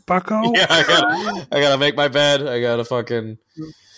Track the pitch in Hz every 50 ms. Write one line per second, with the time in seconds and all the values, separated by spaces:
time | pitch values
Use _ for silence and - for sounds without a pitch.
0 | _ - 180 185 180 - 214 214 220 226 240 175 185 - 165 165 147 135 170 170
1 | - - - - 214 214 208 190 160 - - 147 143 143 139 135 143 147 147 131
2 | 147 143 123 143 147 147 143 139 139 143 123 120 120 120 117 117 117 - 131 123
3 | 113 - 120 117 110 110 110 110 _ _ _ 160 156 156 156 _ _ _ -